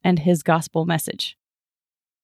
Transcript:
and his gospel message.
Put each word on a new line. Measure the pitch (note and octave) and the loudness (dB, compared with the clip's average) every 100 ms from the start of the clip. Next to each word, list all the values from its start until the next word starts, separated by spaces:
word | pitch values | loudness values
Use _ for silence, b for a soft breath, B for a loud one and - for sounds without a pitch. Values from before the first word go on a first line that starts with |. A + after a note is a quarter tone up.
and | F3+ F3 | 0 2
his | D#3+ E3+ | 2 2
gospel | - E3 - E3 | 2 0 0 -4
message. | E3 D#3+ - - - - _ _ _ _ _ _ _ _ | -2 -2 -4 -8 -10 -12 _ _ _ _ _ _ _ _